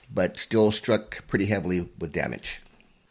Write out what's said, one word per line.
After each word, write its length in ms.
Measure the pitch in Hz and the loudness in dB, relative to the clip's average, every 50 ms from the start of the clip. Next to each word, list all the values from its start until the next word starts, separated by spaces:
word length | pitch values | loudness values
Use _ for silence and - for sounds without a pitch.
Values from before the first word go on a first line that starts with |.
| _ - | _ -6
but 300 | - 98 90 - - - | -2 0 0 0 0 -4
still 320 | - - 113 110 107 107 | -4 2 4 6 6 6
struck 560 | 107 - - - 110 107 - - - - - | 4 2 0 2 0 0 0 -4 -14 -14 -8
pretty 200 | - - 101 98 | -2 0 0 2
heavily 440 | 101 104 98 85 90 92 90 85 - - - | 2 0 0 0 0 -2 -2 -2 -4 -8 -10
with 140 | - 78 | -10 -6
damage. 500 | 80 82 71 - - - - - - - - - _ _ _ _ _ _ _ _ | -4 -4 -4 -4 -6 -8 -10 -12 -12 -12 -16 -20 _ _ _ _ _ _ _ _